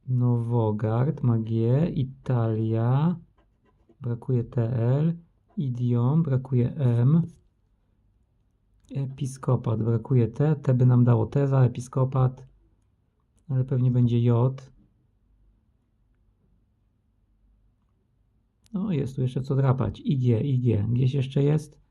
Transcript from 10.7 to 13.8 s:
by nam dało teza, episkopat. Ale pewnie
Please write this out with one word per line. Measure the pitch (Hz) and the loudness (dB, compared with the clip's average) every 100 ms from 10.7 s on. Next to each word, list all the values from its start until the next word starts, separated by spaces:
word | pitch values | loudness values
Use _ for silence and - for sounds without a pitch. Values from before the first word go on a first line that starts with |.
by | 127 127 | 2 4
nam | 123 | 6
dało | 123 117 110 | 4 4 2
teza, | 143 139 135 | 0 0 2
episkopat. | 127 123 - 135 131 131 127 - - _ _ _ _ _ _ _ _ _ - | 2 0 -8 -2 -2 0 0 -2 -20 _ _ _ _ _ _ _ _ _ -6
Ale | 131 | -4
pewnie | 127 131 | -2 0